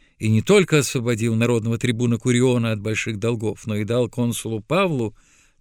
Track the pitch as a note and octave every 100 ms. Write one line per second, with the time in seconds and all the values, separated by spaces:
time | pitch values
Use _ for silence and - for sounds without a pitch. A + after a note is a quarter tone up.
0 | _ _ A2 A2 - G3+ E3+ D3+ B2+ C3+
1 | A#2 A2+ A#2 A2+ A#2 A#2 A2+ A2+ A#2+ A2+
2 | A#2+ A#2 B2+ A#2+ B2+ B2 A2+ G#2+ G#2+ G#2+
3 | - G#2+ A2+ A#2+ G#2+ G2 - G#2+ G#2+ A#2+
4 | A#2 - A#2+ A2+ A2+ A2 - E3 F#3+ C#3
5 | A2 - _ _ _ _